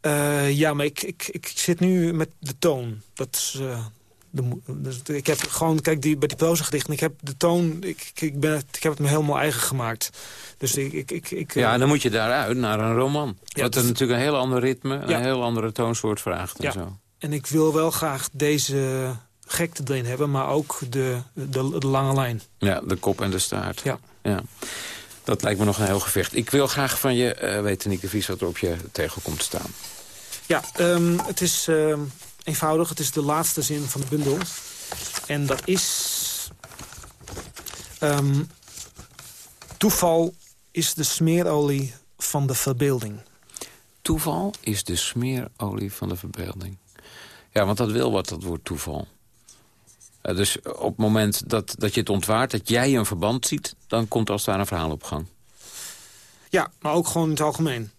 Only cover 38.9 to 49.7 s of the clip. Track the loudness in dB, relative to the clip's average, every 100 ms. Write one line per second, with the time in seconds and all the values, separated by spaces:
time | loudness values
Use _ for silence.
38.9 | -18 -20 -20 -20 -20 -20 -20 -20 0 2
39.9 | 4 6 6 4 -2 -20 _ _ -2 -2
40.9 | 0 -2 2 4 4 4 2 2 2 -2
41.9 | -8 _ _ -2 0 0 0 0 2 2
42.9 | 0 -2 -10 -16 _ _ -16 -16 -20 _
43.9 | _ -2 0 0 0 -2 -4 -4 -4 -2
44.9 | -2 -2 -2 -2 -2 -6 _ -4 -4 -6
45.9 | -6 -6 -6 -8 -8 -10 -8 -10 -12 _
46.9 | -20 -20 -20 -20 -20 _ 2 2 2 0
47.9 | 2 2 0 -2 -6 -6 -6 -6 -8 -6
48.9 | -8 -10 _ _ _ -20 -20 _